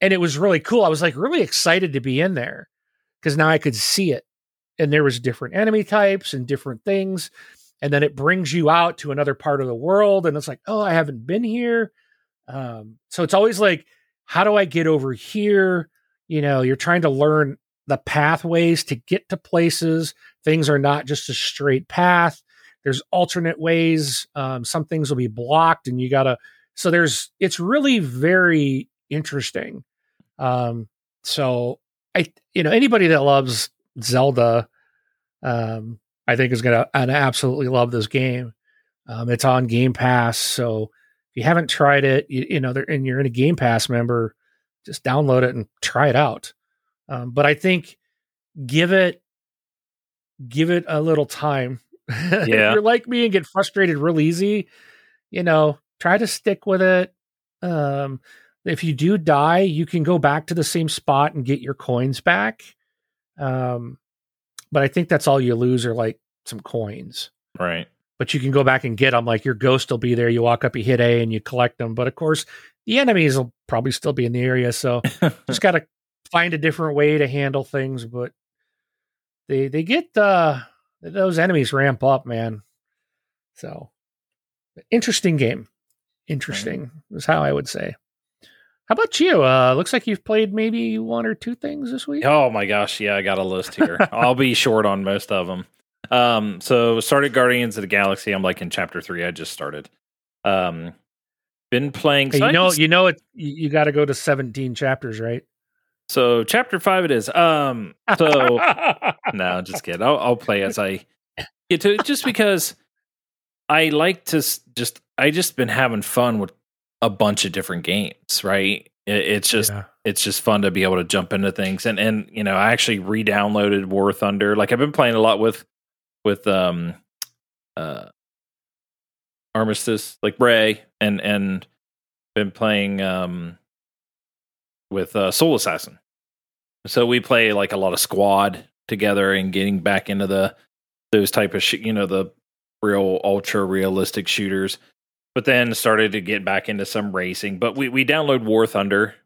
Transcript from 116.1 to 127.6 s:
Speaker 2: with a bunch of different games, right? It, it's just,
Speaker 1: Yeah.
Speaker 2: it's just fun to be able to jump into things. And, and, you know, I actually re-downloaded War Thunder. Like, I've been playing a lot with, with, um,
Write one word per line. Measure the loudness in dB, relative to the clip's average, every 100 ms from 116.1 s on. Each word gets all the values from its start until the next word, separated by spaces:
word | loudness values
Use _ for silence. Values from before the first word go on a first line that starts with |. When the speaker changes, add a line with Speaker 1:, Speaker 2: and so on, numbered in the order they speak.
| 0 0 0
Speaker 2:
with | -6 _ _ _ _ -4
a | -2
bunch | 2 0 2 -4
of |
different | -4 -6 -8
games, | -2 -2 -4 -10 -6 -4
right? | 0 0 0 -2 _ _ -4
It, | -2 0
it's | 0 0
just, | 0 -2
Speaker 1:
Yeah. | -4 -12 _ -6
Speaker 2:
it's | -4
just | -4 -2
fun | 0 2
to | 2
be | 0
able | 0 0
to |
jump | 0 -2 -2
into | -2 -2
things. | -2 -6 -4 -4
And, | -2
and, | 0 -2 -6
you | -6
know, | -2 2
I | 2
actually | 2 0 -2
re-downloaded | -2 -2 0 0 0 0 2 0 -2
War | 0 0
Thunder. | 0 -2 0 0 2
Like, | 2
I've | 0
been | 0
playing | 2 2 4
a |
lot | 4 4
with, | 0 -2 _ _ _ _ _ _ -2
with, | -2 0
um, | 0 0 -2 -8 -10 _ -18 -18 _ _ _